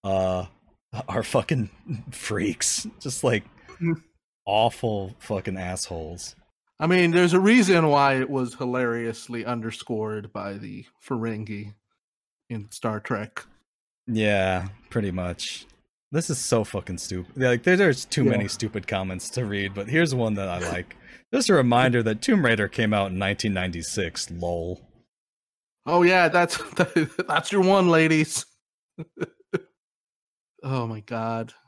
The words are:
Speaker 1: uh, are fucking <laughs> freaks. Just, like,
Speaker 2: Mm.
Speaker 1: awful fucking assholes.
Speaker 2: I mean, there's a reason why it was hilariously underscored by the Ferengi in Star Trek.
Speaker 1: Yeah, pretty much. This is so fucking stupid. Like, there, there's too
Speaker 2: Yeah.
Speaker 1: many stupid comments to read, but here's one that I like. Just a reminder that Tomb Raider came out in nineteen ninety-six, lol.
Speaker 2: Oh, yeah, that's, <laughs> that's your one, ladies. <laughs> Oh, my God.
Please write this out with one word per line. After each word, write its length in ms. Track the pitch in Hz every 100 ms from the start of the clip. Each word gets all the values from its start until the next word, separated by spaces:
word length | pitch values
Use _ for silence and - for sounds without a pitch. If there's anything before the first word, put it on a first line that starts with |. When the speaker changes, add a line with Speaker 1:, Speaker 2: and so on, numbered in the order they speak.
Speaker 1:
uh, 420 | 98 95 92 92 90 _ _ _ _ 110 -
are 140 | 127
fucking 480 | 110 131 - 147 104 - -
<laughs> 200 | 110 123
freaks. 760 | - - 104 95 - - - 214 -
Just, 240 | 139 -
like, 200 | 131 110 - _ - -
Speaker 2:
Mm. 220 | 165 165 _ _ _ _
Speaker 1:
awful 680 | - 104 113 - 117 104 98 -
fucking 360 | - 101 - 92
assholes. 760 | 90 90 - 85 80 87 - - _ _ _ _
Speaker 2:
I 60 | 160
mean, 240 | 180 175
there's 200 | 170 175
a 80 | 180
reason 480 | 196 247 190 180 160
why 260 | 143 139
it 140 | 131 127
was 260 | 135 127
hilariously 920 | - 127 123 123 117 117 113 - 117
underscored 880 | 110 120 113 - - 113 107 107 104
by 220 | 104 101
the 300 | 101 104 101 - _ -
Ferengi 680 | 123 113 107 107 104 104 107 _ _ _ _ _ _ _
in 200 | 113 104
Star 300 | - 117 107
Trek. 440 | - 110 110 - - _ _ _ _ _ -
Speaker 1:
Yeah, 640 | 110 107 101 95 92 95 101 _
pretty 200 | 123 101
much. 560 | 90 90 87 - - - _ _ _ _
This 160 | 147 165
is 80 | 139
so 260 | - 117
fucking 340 | 104 101 - 90
stupid. 380 | - 92 90 -
Like, 260 | 127 123
there, 140 | 180 180
there's 280 | 190 127
too 200 | - -
Speaker 2:
Yeah. 60 | 143
Speaker 1:
many 180 | 107 101
stupid 380 | - 107 104 92
comments 420 | 101 95 92 -
to 140 | -
read, 300 | 117 101 98
but 140 | 98 101
here's 260 | 151 170
one 200 | 127 113
that 140 | 101 98
I 100 | 90 87
like. 260 | 90 92 - - - _
Just 160 | 254 240
a 40 |
reminder 480 | 175 127 120 127 120
that 200 | 110 110
Tomb 220 | - 214
Raider 240 | 135 110 101
came 240 | - 110
out 160 | 104 98
in 80 | 92
nineteen 340 | 98 101 110
ninety-six, 760 | 95 92 85 80 - 87 - -
lol. 500 | 87 87 87 85 92 - _ _ _ _ _ _ _ _ _ -
Speaker 2:
Oh, 160 | 170
yeah, 260 | 175 185 165
that's, 300 | 175 175 - - - 175
<laughs> 340 | - 156 - -
that's 220 | 156 -
your 100 | 202
one, 260 | 185 196 180
ladies. 560 | 165 160 156 151 - - _ _ _ _ -
<laughs> 60 | 160 - - _ _ - - _ _ _ _ _ _ _ _ _
Oh, 240 | 131 131 113
my 140 | 110
God. 540 | 104 117 113 113 113 -